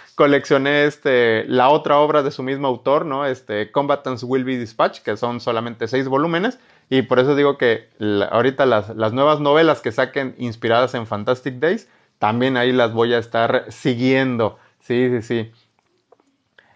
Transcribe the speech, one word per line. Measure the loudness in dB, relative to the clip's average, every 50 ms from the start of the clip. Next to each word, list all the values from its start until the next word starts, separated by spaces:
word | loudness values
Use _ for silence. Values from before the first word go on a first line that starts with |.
| -20 -14 _
coleccioné, | 2 4 4 4 2 2 2 0 2 2 2 2 2 2
este, | 0 0 -2 -2 0 2 4 4 2 2 0 0 0
la | 2 4 4 4
otra | 4 2 2 2 2 4
obra | 4 4 2 2 0
de | 0
su | -4 -6 -6
mismo | -6 -6 -4 -2 -2
autor, | -4 -2 0 0 0 0 0
¿no? | -2 -4 -4 -4
Este, | -4 -4 -6 -8 -6 -6 -6 -6 -2 -2
Combatants | -2 0 0 -2 -2 -2 -6 -8 -8 -6
Will | -4 -4 -2 -2
Be | -2 -4
Dispatched, | -6 -6 -8 -4 -2 -2 -2 -2 -6 -6
que | -6 -6
son | -4 -4 -6 -6 -6
solamente | -4 -4 -4 -4 -4 -6 -8 -8 -8 -4
seis | -4 -4 -2
volúmenes. | -2 -2 -2 -2 -2 -2 -2 -2 -4 -6 -8 _ _ _ _ _ _
Y | 0 0 2
por | 2 2 2
eso | 2 2 2
digo | 2 2 0 0 0
que | 0 0 0 0 -4 _ _ _
la, | -4 -2 0 0 0
ahorita | 0 0 0 0 0 0 0 0
las, | 2 2 0 0 -4
las | -6 -4 -4 -2 0
nuevas | 2 2 2 2 2
novelas | 2 2 4 4 4 4 2 0
que | -2 -4
saquen | -2 -2 -4 -2 -2 -6 -6 -6 -8 -8
inspiradas | -8 -10 -8 -6 -2 0 2 2 2 0 -2
en | -6 -8
Fantastic | -6 -8 -6 -2 -4 -4 -4 -4 -8 -6
Days, | -2 -2 -2 -2 -2 -6 _ _ _ _ _ _ _
también | -2 -2 0 2 0 0 2
ahí | 2 0 2
las | 2 2 2 2 2
voy | 0 0 2 0
a | -2
estar | -2 -2 0 0 0 2 0 0 -2 -4
siguiendo. | -12 -6 -4 -4 -2 0 0 2 2 2 0 0 0 -2 -2 -2 -4 -8 _ _ _ _
Sí, | _ -4 -2 0 0 0
sí, | 0 -2 -4
sí. | -4 -6 -6 -6 -6 -12 _ _ _ _ _ _ _ _ _ _ _ _ _ _ _ _ _ _ _ _ _ _ _ _